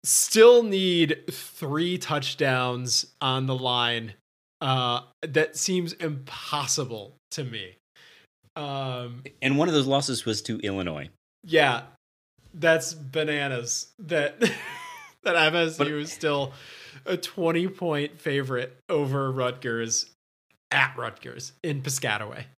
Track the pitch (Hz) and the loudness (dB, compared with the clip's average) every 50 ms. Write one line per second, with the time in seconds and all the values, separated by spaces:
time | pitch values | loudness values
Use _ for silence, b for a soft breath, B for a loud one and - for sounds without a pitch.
0 | - - - - - - - 220 220 240 247 240 233 214 196 190 190 185 180 170 | 0 2 2 2 2 4 8 10 10 12 12 10 6 4 0 2 2 2 4 4
1 | 165 147 151 - - - - - - - - - - 135 139 151 170 175 180 180 | 4 2 2 -4 -4 -10 -10 -10 -14 -16 -14 -10 -6 -4 -2 -2 0 0 -2 -4
2 | - - 156 147 135 - - - 147 135 131 127 127 123 123 123 127 123 113 - | -4 -2 -2 -2 -2 -4 -2 0 2 2 2 2 0 0 -2 -4 -2 0 0 -2
3 | - - _ _ 147 131 131 131 131 131 131 131 127 127 123 123 120 120 117 117 | -2 -4 _ _ -2 0 0 0 0 0 -2 -2 0 0 2 2 2 2 0 -2
4 | 113 107 101 _ _ _ _ _ _ _ _ _ 156 135 131 131 123 123 120 123 | -4 -8 -14 _ _ _ _ _ _ _ _ _ 0 0 0 2 2 0 -2 -2
5 | - _ _ _ - 165 135 160 156 160 - - - - 185 185 175 165 - - | -4 _ _ _ -12 0 2 2 2 2 -2 -4 -2 0 0 0 -2 -4 -8 -6
6 | 170 156 151 135 135 131 - - - - - 147 139 131 - - 139 107 113 107 | -6 -6 -6 -6 -10 -12 -14 -14 -8 -6 -4 -4 -2 -2 -2 -2 -2 -6 -8 -10
7 | 101 120 - _ _ _ - - 143 127 113 107 95 92 95 _ _ _ _ B | -12 -14 -20 _ _ _ -10 -8 -8 -8 -8 -10 -12 -14 -16 _ _ _ _ B
8 | B B B B B B _ _ _ _ _ - 151 143 139 139 135 131 127 123 | B B B B B B _ _ _ _ _ -10 -8 -6 -6 -6 -6 -6 -6 -6
9 | 123 120 120 123 135 - - _ - 135 139 139 160 180 160 147 135 135 139 139 | -8 -10 -12 -14 -16 -18 -14 _ 0 2 4 4 4 4 4 4 4 4 2 2
10 | 143 - 131 - - 117 107 104 - - 113 - 92 104 98 98 90 87 78 76 | 2 0 -4 -2 -2 -2 -4 -4 -2 -4 -6 -4 -2 -4 -2 -2 -4 -4 -4 -6
11 | 73 80 _ _ _ _ _ _ - 165 160 156 147 139 123 117 - - - _ | -10 -12 _ _ _ _ _ _ -8 2 4 4 4 4 2 -2 -6 -12 -20 _
12 | _ _ _ _ _ _ _ _ _ - - 165 156 165 160 165 160 - 165 156 | _ _ _ _ _ _ _ _ _ -20 -10 0 4 4 4 4 2 -4 -10 -10
13 | 147 131 131 160 156 151 151 147 143 139 131 120 123 120 - - - - _ - | -14 -6 -4 -2 -2 0 -2 -2 -2 -2 -4 -4 -4 -4 -6 -6 -6 -10 _ -18
14 | 208 151 - 156 143 143 - - 240 196 - - - - - - - - - - | -8 -2 0 0 0 0 0 2 0 0 0 -2 -10 -12 -14 -14 -14 -16 -16 -18
15 | - - _ _ - - 175 170 156 156 160 175 170 160 160 160 143 147 151 147 | -20 -20 _ _ -2 2 4 6 4 4 4 4 2 0 2 0 0 0 0 -4
16 | 147 151 - - - 151 147 143 139 135 B B B B B B B B B 135 | -6 -6 -8 -4 -2 0 0 0 -2 -4 B B B B B B B B B -14
17 | B - 185 175 - - - - 175 165 160 165 180 190 190 - 185 170 151 143 | B -4 -4 -4 -4 -8 -6 -2 0 2 2 2 0 -2 -4 -4 -2 -2 0 0
18 | 143 151 - - - 156 139 143 135 127 131 123 127 - - _ _ - 185 151 | -2 -4 -8 -6 -4 -2 -2 -2 -2 -2 -4 -4 -4 -6 -10 _ _ -2 0 0
19 | 143 135 135 139 135 135 131 131 127 123 123 131 - 123 117 117 117 113 113 - | 0 0 0 -2 -2 -2 0 0 0 -2 -2 -4 -4 -4 -2 -2 -2 -2 -2 -4
20 | - - _ _ _ _ _ _ _ _ _ _ _ _ 135 143 131 127 135 127 | -4 -6 _ _ _ _ _ _ _ _ _ _ _ _ 0 0 0 0 -2 -8
21 | 120 113 104 - - 123 120 - 127 - - _ - 170 147 143 135 147 135 - | -10 -10 -10 -12 -16 -16 -14 -14 -14 -14 -14 _ -4 -4 -4 -4 -4 -4 -4 -2
22 | - 120 107 107 107 107 123 - 131 - _ | -2 -2 -2 -2 -4 -8 -10 -12 -14 -16 _